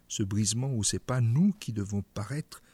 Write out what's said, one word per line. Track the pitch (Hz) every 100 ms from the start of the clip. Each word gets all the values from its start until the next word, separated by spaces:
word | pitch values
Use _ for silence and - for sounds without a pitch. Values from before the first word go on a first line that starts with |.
| -
ce | -
brisement | 101 104 101 113 135
où | 120
c'est | 98 98
pas | - 127
nous | 113 131 202 -
qui | -
devons | 107 98 101 -
paraître, | - 104 147 - - -